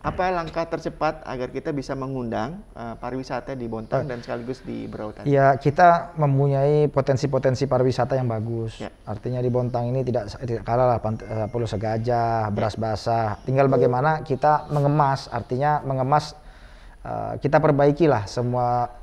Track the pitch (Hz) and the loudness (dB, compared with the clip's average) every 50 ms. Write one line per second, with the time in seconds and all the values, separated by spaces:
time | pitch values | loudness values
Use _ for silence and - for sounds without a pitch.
0 | - 147 156 - 180 185 185 175 165 156 - 165 165 165 - 160 - 170 156 - | -8 -6 -4 -2 -2 0 0 -2 -4 -4 -4 -4 -4 -4 -4 -6 -6 -6 -6 -2
1 | 151 156 156 156 - - 127 123 127 123 - 135 - 160 151 139 131 - 139 135 | -2 -2 -2 -4 -8 -10 -8 -6 -6 -6 -6 -6 -6 -4 -4 -4 -4 -6 -6 -6
2 | 131 135 135 131 120 113 110 104 107 131 175 208 - - - - 117 117 110 - | -6 -6 -6 -6 -4 -4 -4 -4 -4 -4 -6 -10 -14 -16 -14 -12 -12 -12 -10 -10
3 | - 123 123 131 131 - 139 123 - - 139 131 117 113 113 110 113 110 139 135 | -8 -8 -6 -6 -6 -6 -6 -8 -6 -6 -8 -8 -6 -6 -6 -6 -6 -2 -2 -2
4 | 139 143 123 120 120 131 123 120 117 123 131 - - - 117 113 110 110 110 - | -2 -2 -6 -8 -8 -8 -8 -8 -6 -8 -10 -10 -10 -10 -10 -10 -8 -10 -10 -8
5 | 110 107 104 - - 143 139 139 139 139 139 131 - 147 139 - 180 175 170 170 | -8 -10 -10 -6 -2 2 4 6 6 6 4 4 2 0 4 6 8 8 6 6
6 | 165 - - 156 151 143 139 135 139 143 139 135 139 147 151 151 147 135 - 143 | 2 -4 -4 0 2 2 4 4 2 2 2 2 2 4 4 4 4 2 2 0
7 | 131 - 135 120 - 135 139 131 - 135 127 - 139 123 131 123 127 131 123 - | 2 2 2 0 0 0 0 2 2 2 2 2 0 0 2 2 2 2 2 2
8 | 123 127 139 131 127 120 113 110 110 117 113 117 113 110 - - 107 - - - | 0 0 0 0 0 -2 -2 -2 -4 -4 -4 -4 -4 -6 -8 -10 -12 -14 -14 -14
9 | - - 104 107 - 123 127 123 123 123 120 127 123 120 127 120 120 120 127 135 | -12 -10 -10 -8 -6 -6 -4 -2 0 0 0 0 0 0 -2 -2 -2 -2 -2 -2
10 | 127 127 113 123 104 101 - - 135 120 117 110 98 113 117 123 127 127 120 110 | -2 0 -2 -2 -2 -4 -8 -8 -6 -6 -6 -4 -2 0 2 2 4 4 2 2
11 | - 110 113 110 - 107 110 110 107 104 - 120 117 107 113 98 110 110 110 113 | 0 -2 -4 -4 -6 -6 -4 -4 -4 -2 -2 -4 -4 -2 -4 -4 -2 -2 -2 -2
12 | 113 120 120 120 117 117 113 113 107 107 101 104 113 107 - - 110 110 107 98 | 0 0 2 2 2 2 0 0 0 -2 0 0 -2 -2 -2 -2 -2 -2 -2 -2
13 | - 117 117 113 113 107 104 - - 135 131 135 139 135 135 127 135 131 123 123 | -2 0 0 0 0 0 -4 -6 -4 -2 2 4 4 6 6 4 4 4 4 2
14 | 135 156 156 151 - - 135 120 - 151 151 147 - - 147 147 143 143 147 151 | 2 2 0 0 -2 -4 -2 2 4 4 4 4 2 0 0 2 2 2 4 4
15 | 147 135 135 135 - - 120 117 101 - 131 123 143 147 151 143 123 135 135 131 | 4 2 2 0 -4 -6 -8 -8 -6 -4 -4 0 0 2 0 0 -2 -2 -2 -2
16 | 127 131 147 147 - - - - - - - - - - - - - - - - | 0 2 2 2 2 0 -8 -16 -20 -20 -20 -20 -20 -20 -20 -20 -20 -20 -20 -16
17 | - 117 117 110 107 107 113 117 - 143 147 151 147 151 147 139 143 147 143 - | -12 -10 -8 -6 -6 -6 -6 -4 -2 2 2 4 4 4 4 6 6 6 6 6
18 | 170 151 131 110 104 - - 123 123 123 123 123 123 120 120 120 120 - - - | 4 4 4 4 0 -4 -4 -2 -2 0 0 0 0 0 2 0 0 -2 -6 -10